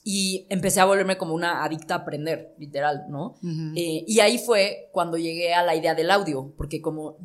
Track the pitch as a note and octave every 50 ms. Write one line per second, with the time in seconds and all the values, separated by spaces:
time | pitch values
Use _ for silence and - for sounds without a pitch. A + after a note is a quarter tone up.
0 | - G#3+ G3 G3 F#3+ F#3+ F#3+ F#3 - - G3+ F3+ G3 F#3+ - G#3 F#3+ G3 G3 G3
1 | F#3 F#3+ F#3 F#3 F#3 D#3+ D#3+ E3+ E3+ E3+ - C3 D3+ D3+ D#3+ D3+ - - F3 -
2 | D3+ D3 D3 C#3+ D3+ E3 D3+ - - - - - D3+ C#3+ C#3 C#3 C#3+ D3+ C#3+ C#3
3 | - - D3 C#3 F3 C4 - _ F3+ F3 D#3+ D#3+ D#3+ D#3 D#3+ F3 E3+ E3+ D#3+ D#3
4 | - A3 G#3+ A3 G#3 G#3+ A#3+ A#3+ A#3+ A#3+ A3 G3+ G3 G#3 G#3 - - - - F#3
5 | E3+ E3+ E3+ E3 E3 E3 E3 E3+ F3 E3+ E3+ F3 F3 E3+ D#3+ D#3+ D#3+ E3 D#3 D#3+
6 | D#3+ F3 G3 G3+ G3 D#3 C#3 C3 C3+ C#3+ - - D3 D3 E3 C#3+ - D#3+ D#3 D#3
7 | D#3 D3 D3+ - F3+